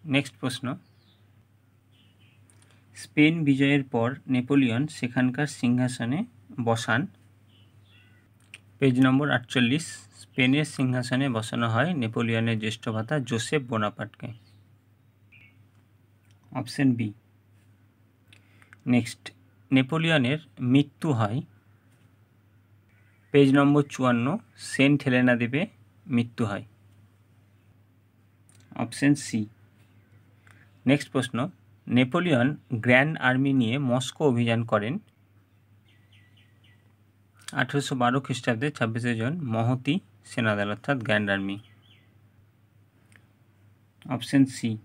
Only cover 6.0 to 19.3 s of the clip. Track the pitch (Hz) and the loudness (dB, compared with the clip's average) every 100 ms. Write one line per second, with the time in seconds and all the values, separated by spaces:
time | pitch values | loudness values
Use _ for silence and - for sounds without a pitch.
6 | 117 151 247 - _ - 117 113 - 113 | -4 -4 -6 -14 _ -4 -2 -2 0 -2
7 | 190 _ _ _ _ _ _ _ _ _ | -2 _ _ _ _ _ _ _ _ _
8 | _ _ _ _ _ - _ _ 135 123 | _ _ _ _ _ -20 _ _ 0 4
9 | 131 131 147 127 - 131 120 151 - - | 4 4 2 -2 0 0 2 0 -4 -16
10 | - - - - 127 139 151 - 127 127 | -20 -20 -10 0 2 2 0 -2 -2 -2
11 | 120 127 139 113 110 120 117 113 156 165 | -2 -2 -2 -4 -4 -4 0 0 0 -2
12 | 113 120 117 113 113 113 107 - - 110 | -4 -2 -2 0 0 -2 -4 -6 -6 -6
13 | 110 151 120 113 - 156 120 113 104 - | -4 -4 -2 -4 -2 -4 -2 -2 -2 -4
14 | - - 120 113 _ - _ _ _ _ | -14 -12 -16 -16 _ -20 _ _ _ _
15 | _ _ _ - - _ _ _ _ _ | _ _ _ -20 -20 _ _ _ _ _
16 | _ _ _ _ _ 131 - - 139 117 | _ _ _ _ _ -10 -8 0 0 2
17 | 107 - _ _ _ _ _ _ _ _ | -4 -8 _ _ _ _ _ _ _ _
18 | _ _ _ - _ _ _ - 123 123 | _ _ _ -20 _ _ _ -12 0 0
19 | 117 - - | 0 -12 -18